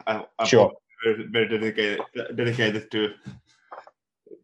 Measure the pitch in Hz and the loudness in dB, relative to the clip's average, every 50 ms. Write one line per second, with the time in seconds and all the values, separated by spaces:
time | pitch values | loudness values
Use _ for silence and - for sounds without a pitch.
0 | - - 110 107 - - _ - 113 107 - 113 104 92 - - _ _ _ - | -6 -6 -6 -6 -6 -10 _ -4 0 6 8 8 8 6 4 -4 _ _ _ -4
1 | - 113 110 110 107 98 107 117 110 101 113 107 113 110 107 110 107 104 101 92 | 0 0 0 0 -2 -4 0 0 0 0 0 -2 -2 -2 -2 0 0 0 -2 -4
2 | - - - 123 113 - 120 117 123 117 117 123 117 107 107 110 107 - - 110 | -6 -8 -8 -10 -10 -8 -4 -2 -2 -2 0 0 0 0 0 -2 -6 -4 -4 -2
3 | 107 104 104 - - - - - _ _ _ _ _ - - - - - _ _ | -2 -2 -4 -8 -18 -18 -18 -20 _ _ _ _ _ -20 -20 -20 -20 -20 _ _
4 | _ _ _ _ _ - - - | _ _ _ _ _ -20 -20 -20